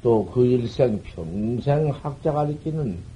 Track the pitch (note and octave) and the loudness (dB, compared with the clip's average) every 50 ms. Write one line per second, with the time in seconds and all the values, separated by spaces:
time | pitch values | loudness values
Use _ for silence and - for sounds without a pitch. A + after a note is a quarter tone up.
0 | - B2 A#2 A2 G2 F2 - B2 B2 B2 B2 B2 A#2 A2+ - - C#3 A#2+ G#2+ G2 | 4 4 4 4 2 0 2 4 4 6 6 2 2 -2 0 2 2 2 2 -2
1 | - - - - E2 D#2+ E2+ G2+ G#2+ A2+ A#2+ A#2+ A#2 C#3+ C#3+ D3 D#3 D3+ C3 - | -6 -10 -12 -10 -10 -8 -6 -4 -2 -2 -2 -2 0 0 2 2 2 0 -2 -4
2 | - D3+ C#3 - - E3 D3 D3 D3 D3 D3 D3 - D#3+ D3+ D#3+ D3 A#2 F2+ E2 | -6 -8 -8 -2 -2 -2 0 0 0 -2 -4 -4 -6 -6 -4 -2 -4 -4 -4 -6
3 | - - - | -10 -14 -16